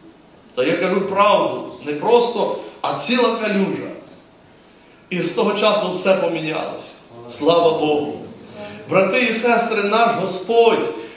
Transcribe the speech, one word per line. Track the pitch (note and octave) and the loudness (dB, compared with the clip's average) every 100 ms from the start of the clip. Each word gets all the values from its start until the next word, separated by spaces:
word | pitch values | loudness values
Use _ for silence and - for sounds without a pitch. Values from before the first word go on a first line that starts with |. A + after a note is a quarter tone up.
| - - - - - | -20 -20 -20 -20 -12
Та | - | -4
я | C3 | -2
кажу | F3 F#3 G3 | 0 0 -2
правду, | - F#3+ G#3 - - - - - C#3+ | -2 2 4 4 2 -4 -10 -10 -8
не | |
просто, | D3 E3+ A#3+ - - - - - - | -4 4 4 4 0 -4 -4 -10 -8
а | C#3+ | -6
ціла | C#3+ - B3 A#3 A3+ | -2 0 2 2 0
калюжа. | G#3+ G3 F#3+ D#3 - - - - - - - - - - - - - | -2 0 0 -2 -8 -14 -18 -20 -20 -20 -20 -20 -20 -20 -20 -20 -8
І | F3+ | -4
з | D#3+ | -2
того | A3+ G3+ | 0 0
часу | G3+ G#3+ G3+ F#3 | 2 2 2 0
все | F3+ G3 | -2 2
помінялося. | F#3 E3+ E3 D#3 D#3 - - - - - - A#2+ | 2 2 -2 -4 -6 -6 -10 -12 -14 -18 -18 -12
Слава | - D3 E3+ E3 D3+ | -2 2 4 4 2
Богу! | D3+ D3 D3 - - - - - - - - | 0 0 -2 -8 -12 -16 -18 -16 -16 -16 -2
Брати | F3+ F#3+ B3+ | 0 2 2
і | A#3+ | 0
сестри, | A3 B3 A3+ - G3+ | 2 2 2 2 0
наш | G3+ A3 A#3 - | 0 2 2 2
Господь, | F#3+ - - A#3 A#3 - - - - | -2 -4 2 4 6 4 -2 -6 -12